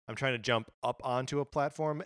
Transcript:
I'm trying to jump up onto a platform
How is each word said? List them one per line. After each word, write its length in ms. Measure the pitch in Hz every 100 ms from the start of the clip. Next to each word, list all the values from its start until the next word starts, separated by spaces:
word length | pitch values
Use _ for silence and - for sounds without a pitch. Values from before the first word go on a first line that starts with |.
| -
I'm 60 |
trying 200 | 113 135
to 40 | 120
jump 320 | 110 117 110 -
up 180 | 120 -
onto 360 | 135 123 131 143
a 40 | 139
platform 560 | 156 143 - 156 151